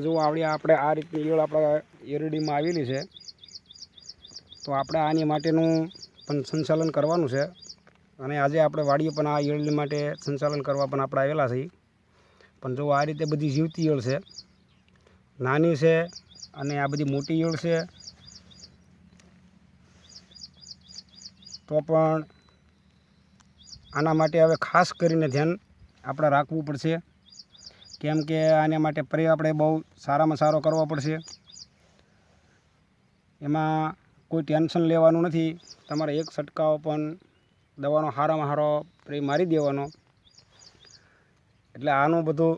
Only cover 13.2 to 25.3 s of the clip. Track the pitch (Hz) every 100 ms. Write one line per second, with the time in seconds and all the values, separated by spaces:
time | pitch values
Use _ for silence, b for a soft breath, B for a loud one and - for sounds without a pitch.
13.2 | 156 147 151 139 160 170 156 143 117 139
14.2 | - - - _ _ _ _ _ b b
15.2 | _ - 127 143 165 147 165 165 170 -
16.2 | - - - 147 139 143 139 147 143 139
17.2 | 139 160 165 160 170 165 180 - - -
18.2 | - - - - - _ _ _ - -
19.2 | - - _ _ _ _ _ _ - -
20.2 | - - - - - - - - - -
21.2 | - - - - - 151 151 160 156 156
22.2 | 151 _ _ _ _ _ _ _ _ _
23.2 | _ _ _ _ - - - 143 160 156
24.2 | 156 165 160 156 - 170 180 - 170 165
25.2 | 151